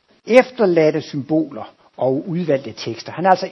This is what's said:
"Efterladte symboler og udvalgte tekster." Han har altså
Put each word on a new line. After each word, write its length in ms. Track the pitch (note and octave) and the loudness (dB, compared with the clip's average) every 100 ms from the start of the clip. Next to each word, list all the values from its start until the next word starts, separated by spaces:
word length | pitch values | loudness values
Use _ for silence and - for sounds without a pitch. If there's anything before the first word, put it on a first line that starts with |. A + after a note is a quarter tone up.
| _ _ - | _ _ 2
"Efterladte 760 | B3 A#3+ - G3+ E3+ D#3 D3+ | 4 4 2 2 4 2 0
symboler 720 | - C#3+ B2+ D#3 D3 G#2+ G#2 _ _ - | -4 -8 -2 -2 -2 -8 -18 _ _ -4
og 320 | C3 C3+ G3 | -2 -2 -4
udvalgte 440 | E3 D#3+ C3+ A#2+ | -4 -2 -2 -4
tekster." 400 | - - A2 - | -12 -10 -10 -12
Han 120 | A2 | -2
har 60 | F#3+ | 2
altså 180 | F#3 F#3 | 2 0